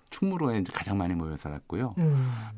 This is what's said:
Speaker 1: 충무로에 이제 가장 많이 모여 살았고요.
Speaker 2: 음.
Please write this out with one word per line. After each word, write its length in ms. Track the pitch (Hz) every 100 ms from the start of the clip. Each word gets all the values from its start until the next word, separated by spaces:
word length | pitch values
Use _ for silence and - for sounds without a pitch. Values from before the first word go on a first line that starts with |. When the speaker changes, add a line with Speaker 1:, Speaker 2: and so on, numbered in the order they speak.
| _
Speaker 1:
충무로에 480 | - 190 180 143 113
이제 120 | 90
가장 240 | - 101 101
많이 160 | 87
모여 220 | 87 80 76
살았고요. 600 | 78 73 - 87 127 175
Speaker 2:
음. 340 | 160 139 127 117 110